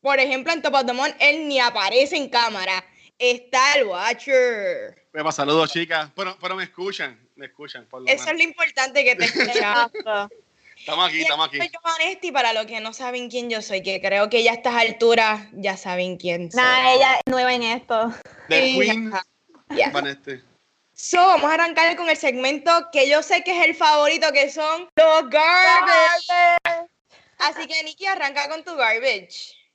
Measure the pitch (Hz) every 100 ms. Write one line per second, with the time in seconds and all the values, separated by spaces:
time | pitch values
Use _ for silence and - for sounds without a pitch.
0 | 269 277 262 262 262 330 294 277 254 247
1 | 294 285 285 302 302 269 240 214 196 233
2 | 277 330 277 240 233 202 185 185 - _
3 | _ _ 247 240 247 254 277 285 220 180
4 | 214 240 277 262 247 220 190 147 104 _
5 | _ 156 156 147 143 160 156 170 170 165
6 | 151 - 190 190 180 190 180 - 190 190
7 | 147 113 123 _ 139 _ 147 127 110 127
8 | 127 285 311 330 330 294 330 - 262 277
9 | 247 247 233 311 - - 208 240 233 427
10 | 220 208 202 - _ _ _ _ - 156
11 | 180 156 311 294 - 285 339 330 330 320
12 | 330 381 359 269 233 220 220 226 220 226
13 | 254 247 247 247 240 220 214 190 185 190
14 | 190 196 214 233 233 233 247 240 226 226
15 | 233 226 220 214 208 196 196 190 190 180
16 | 180 175 180 175 170 240 254 254 254 254
17 | 269 254 - 254 254 247 226 240 - 226
18 | 226 226 - - - 160 262 262 208 226
19 | 220 196 - _ _ _ _ 285 139 143
20 | 139 139 - 131 _ _ _ _ _ -
21 | - 349 370 330 294 320 339 320 330 339
22 | 339 311 294 247 262 294 330 339 339 285
23 | 277 294 302 349 349 349 320 311 311 302
24 | 294 330 311 277 277 311 311 320 359 -
25 | 320 320 262 294 320 359 370 370 370 330
26 | 320 339 - 349 349 349 339 339 339 _
27 | _ _ _ _ 285 320 311 320 311 311
28 | 381 381 285 285 285 320 339 320 233 226
29 | 262 208 180 - - _ _